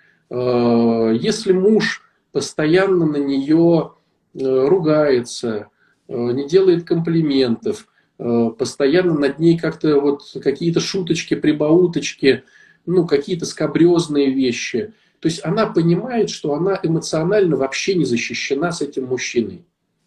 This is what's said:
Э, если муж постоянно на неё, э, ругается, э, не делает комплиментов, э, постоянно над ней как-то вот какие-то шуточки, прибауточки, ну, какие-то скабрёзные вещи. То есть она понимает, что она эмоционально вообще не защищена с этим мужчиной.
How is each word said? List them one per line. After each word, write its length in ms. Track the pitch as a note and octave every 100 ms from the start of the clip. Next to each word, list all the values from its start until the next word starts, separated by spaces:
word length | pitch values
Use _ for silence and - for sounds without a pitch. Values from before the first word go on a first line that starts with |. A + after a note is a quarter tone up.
| _ _ -
Э, 840 | B2 B2 A#2+ A#2+ A#2 A#2 A2+ A2+ A2+
если 320 | G3 G#3+ G3
муж 500 | F#3 G3 G#3+ - - _ _ _
постоянно 720 | D3 - - D3+ F3+ G3 F3+ D#3+
на 100 | D3
неё, 800 | C#3 C3+ C#3 D#3+ E3+ E3 C#3+ _ _ _ _
э, 320 | - C3 C3 C#3
ругается, 1000 | F#3+ D#3 D3+ D3 B2 A#2+ - A#2+ G#2+ G#2 _ _ _ -
э, 60 | A#2+ A#2+
не 160 | C3 C#3+
делает 360 | F#3 F#3+ E3+
комплиментов, 1000 | E3+ E3+ E3+ E3 D#3 C3+ B2 A2+ A#2 - - _ _ -
э, 320 | A#2 A#2 A#2 -
постоянно 560 | B2 - C#3 F3 F3
над 240 | D3+ C#3 C#3
ней 200 | E3 E3
как-то 420 | D#3 - D#3 C#3+
вот 220 | C#3+ C#3+ - C3+
какие-то 380 | C#3 C#3+ E3+ E3
шуточки, 540 | - G3 F3 D#3+ -
прибауточки, 1080 | D3 D#3 D3 D3+ E3+ F3 D#3 - - C3+ A#2+ - _ _ _ -
ну, 200 | F3+ E3+
какие-то 400 | C#3+ - F3 D#3
скабрёзные 840 | - D3+ D3 F3 E3+ D3+ D3 C3+
вещи. 600 | C3+ B2+ A#2 - A#2 G#2 - _ _
То 80 | D#3+
есть 160 | -
она 220 | D#3+ G#3+ G#3
понимает, 640 | F3 E3 F3+ B3 A#3 F#3
что 240 | - D3+
она 240 | D3 F#3 F#3+
эмоционально 720 | E3 D#3+ - D#3+ E3+ G#3 F#3 C3
вообще 380 | C3+ - -
не 100 | F#3
защищена 680 | B2+ A#2 - A#2+ - C#3 F3
с 80 | E3
этим 220 | C#3+ C#3 B2
мужчиной. 580 | B2 - A#2+ G2+ F2 _ _ _ _